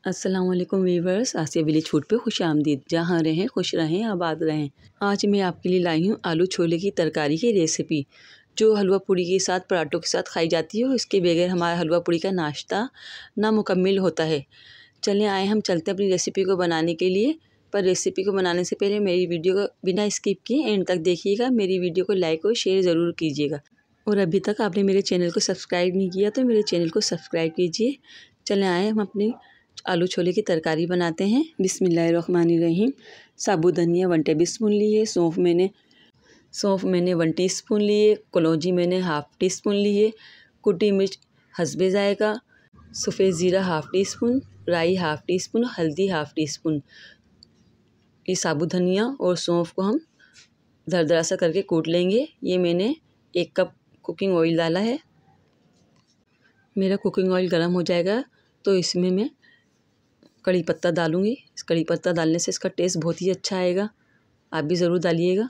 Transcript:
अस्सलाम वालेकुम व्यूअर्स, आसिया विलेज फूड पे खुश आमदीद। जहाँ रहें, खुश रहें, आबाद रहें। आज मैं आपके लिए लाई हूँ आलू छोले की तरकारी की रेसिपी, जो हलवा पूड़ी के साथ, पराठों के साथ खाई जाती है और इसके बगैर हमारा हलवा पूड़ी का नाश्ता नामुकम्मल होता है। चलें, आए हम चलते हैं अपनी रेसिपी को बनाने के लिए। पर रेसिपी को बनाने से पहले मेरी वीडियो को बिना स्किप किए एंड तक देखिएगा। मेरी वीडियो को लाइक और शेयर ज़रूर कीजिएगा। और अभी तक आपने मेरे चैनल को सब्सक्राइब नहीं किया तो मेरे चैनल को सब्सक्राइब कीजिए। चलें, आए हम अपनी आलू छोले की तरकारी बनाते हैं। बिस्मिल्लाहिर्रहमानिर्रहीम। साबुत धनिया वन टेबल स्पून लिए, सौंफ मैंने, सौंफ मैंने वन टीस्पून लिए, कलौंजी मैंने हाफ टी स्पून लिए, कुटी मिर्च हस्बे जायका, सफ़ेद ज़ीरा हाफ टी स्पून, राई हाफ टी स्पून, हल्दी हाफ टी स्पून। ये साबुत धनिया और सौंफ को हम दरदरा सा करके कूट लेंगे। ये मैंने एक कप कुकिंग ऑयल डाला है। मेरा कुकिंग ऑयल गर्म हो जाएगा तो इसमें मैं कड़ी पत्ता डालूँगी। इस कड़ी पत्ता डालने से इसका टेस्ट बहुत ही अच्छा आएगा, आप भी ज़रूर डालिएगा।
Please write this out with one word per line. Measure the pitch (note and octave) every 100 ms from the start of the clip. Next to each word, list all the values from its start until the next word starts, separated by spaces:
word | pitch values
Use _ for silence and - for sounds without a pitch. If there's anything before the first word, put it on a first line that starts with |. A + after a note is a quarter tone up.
| -
अस्सलाम | F3+ G3+ F#3+ F#3
वालेकुम | F3+ F3 G3
व्यूअर्स, | F#3 F3 F3+ F#3+ C4 -
आसिया | D#3 E3+ D#3
विलेज | D#3 D#3
फूड | D3+ -
पे | A3+
खुश | A#3 -
आमदीद। | E3+ D3+ D3+ C#3 -
जहाँ | E3 E3+ E3+
रहें, | D#3+ D#3+ G#3
खुश | - F3+ F3+
रहें, | D#3+ F3 A3+
आबाद | F#3+ E3+ D#3
रहें। | D#3+ D3+ C#3+ _ - _
आज | G3+ G3+ G#3
मैं | G3+
आपके | F#3 F3 F3+
लिए | F#3
लाई | F3 D#3+ F3+
हूँ | A3+ F3+
आलू | D#3+ F#3
छोले | - E3 E3
की | G3
तरकारी | G3 D#3+ D#3+ D3 D#3+
की | A#3+
रेसिपी, | G#3 D#3+ - - D#3 C#3 - - - _ -
जो | A3 G#3+
हलवा | F#3+ G3
पूड़ी | F#3+ F#3 F3
के | F#3+
साथ, | F#3 F#3 -
पराठों | F#3 D3+ E3+
के | -
साथ | - F3+
खाई | F#3 E3
जाती | E3 D#3+ G#3
है | B3+
और | B3+
इसके | - G3
बगैर | F3 E3+ F3+
हमारा | F3+ E3+ E3+
हलवा | E3 E3+
पूड़ी | E3+ E3+
का | F#3+
नाश्ता | F#3+ D3+ C#3+ - F#3 B3 - - - - -
नामुकम्मल | G#3+ G#3+ G#3 F#3 F#3 G3
होता | F#3 D#3+ D#3+
है। | D3+ C#3 - - - - _
चलें, | - G3+ G#3
आए | G3 G3
हम | G#3+
चलते | G3+ F3 E3
हैं | F#3+
अपनी | G3+
रेसिपी | F3+ - -
को | F#3+ F#3+
बनाने | F3 E3 E3 E3+
के | F#3
लिए। | F#3 B3 D#4+ _ _ _
पर | G3+
रेसिपी | F#3 F3+ F#3+ F#3
को | F#3+
बनाने | F#3+ F3+ F3
से | F3 -
पहले | G3+ G#3
मेरी | G3+ F3+ F3+
वीडियो | E3+ F3 F#3+
को | G3+ _
बिना | - F#3 G#3
स्किप | - - F#3+ -
किए | B3+ B3+
एंड | G#3 F3+
तक | F3+ E3
देखिएगा। | E3+ G3 G3+ C4+
मेरी | B3 F#3+ F#3
वीडियो | F3+ F3 F3+
को | G3
लाइक | E3+ D#3+ G3
और | A#3
शेयर | G3 F#3+
ज़रूर | F3+ E3 E3+ E3
कीजिएगा। | D#3+ C#3+ D3 D3 _ _ _ _ -
और | G#3
अभी | F#3 F#3+
तक | F#3+ G#3
आपने | G#3+ F#3 G3
मेरे | G3
चैनल | F#3+ F3+ F3
को | F3
सब्सक्राइब | - F#3 - F3 F3+ F#3
नहीं | F#3+
किया | F#3 G#3
तो | G#3+ B3+
मेरे | A3 G#3
चैनल | F3 E3+
को | G#3+
सब्सक्राइब | G#3 E3+ - E3+ E3
कीजिए। | D#3+ F3+ E3 A3+ C#4+ _ - - _ -
चलें, | G3+ F#3+
आए | F3 G#3
हम | G#3+
अपनी | G3 G#3 G#3+ B3+ - _ _ - -
आलू | F3+ F3+
छोले | - F3
की | F3+
तरकारी | - E3 D#3+ D#3+ E3+
बनाते | F3+ E3+ E3 F#3+
हैं। | A#3+ D#4+ -
बिस्मिल्लाहिर्रहमानिर्रहीम। | C4+ - F#3 E3+ E3 E3+ E3 F3+ E3+ E3+ E3+ E3+ A3+ C4+ - - - _
साबुत | - F#3 F3 E3+
धनिया | E3+ F3 F#3
वन | E3
टेबल | C#3+ D#3 F3
स्पून | - G#3+
लिए, | G#3 G#3+ G#3+ A3
सौंफ | F3+ E3+ F3
मैंने, | F3 F3 F#3+ _ _ _ _ _ _ - _
सौंफ | - G3+ F#3+ F#3+
मैंने | F3+ F3+
वन | F3 E3
टीस्पून | D#3+ F3+ - - G#3+
लिए, | G#3 G#3 G#3+ G#3 -
कलौंजी | F#3 D#3+ E3 F3
मैंने | F3+ F3 F#3
हाफ | F3+ D3+ C#3+ _
टी | F#3
स्पून | - G#3+ G3+
लिए, | G3+ G3+ G#3+ A3 - - - _
कुटी | - F3+ G#3
मिर्च | G3 G3 - _ _ _
हस्बे | - D#3+ D3 F#3
जायका, | G3 G3+ G3+ G#3+ G#3+ _ _ _ - - -
सफ़ेद | - - F#3+ E3
ज़ीरा | F3+ F#3
हाफ | F#3 D#3+ D3+
टी | F#3 G3
स्पून, | - A#3 B3+ - - -
राई | E3+ E3 F#3
हाफ | E3 D3+ -
टी | F3+
स्पून, | - A3+ B3
हल्दी | G#3 D#3+ D3+ G3
हाफ | E3+ D3+ -
टी | D3+
स्पून। | - D#3+ D3+ - - - - _ _ - _ _ _ _ _ _ _ -
ये | F#3
साबुत | F3 D3 E3
धनिया | F3+ F3+ F#3 A#3
और | C#4 F3+ F3
सौंफ | - E3+ E3+
को | -
हम | F#3+ C4+ - _ _ - - _ _ _ -
दरदरा | F3 D#3 E3
सा | E3 F#3
करके | E3+ E3+
कूट | G3 E3 D#3+
लेंगे। | E3+ F3+ G#3+ D#4 _
ये | - F3+
मैंने | F3 F3 G#3 D#4 _ _ _
एक | F3+ E3+ -
कप | F3+ _ _ _ -
कुकिंग | E3+ G3 F3
ऑयल | E3 E3
डाला | E3 E3+
है। | A3 C#4+ _ _ _ _ _ _ _ _ _ _ _ _ _ _ _ _ _ -
मेरा | F#3+ G3
कुकिंग | G3+ - F#3
ऑयल | F#3 F#3
गर्म | E3+ E3+
हो | F3+
जाएगा | E3+ F3 F3 A3 C#4+ _ _ _ -
तो | F#3+
इसमें | E3+ F3+ F3+
मैं | F#3 B3+ _ _ _ _ _ _ _ _ _ _ _ -
कड़ी | F#3
पत्ता | E3+ E3 F3
डालूँगी। | E3+ E3 E3+ G3+
इस | C4+ _ -
कड़ी | - E3
पत्ता | D#3+ E3 F#3
डालने | E3+ D#3+ E3+
से | F3+
इसका | F#3 -
टेस्ट | - F3 F3
बहुत | E3 E3
ही | F3+
अच्छा | F#3 - F#3
आएगा, | F3+ F3+ G#3 _ _ _ _ _ _
आप | D#3+
भी | D3+ F3
ज़रूर | F3 F3+
डालिएगा। | E3+ E3 F3 F#3 A#3+